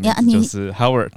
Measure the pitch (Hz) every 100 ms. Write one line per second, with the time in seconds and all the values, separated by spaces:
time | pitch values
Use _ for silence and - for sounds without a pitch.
0 | 208 233 240 220 220 101 98 98 123 127
1 | -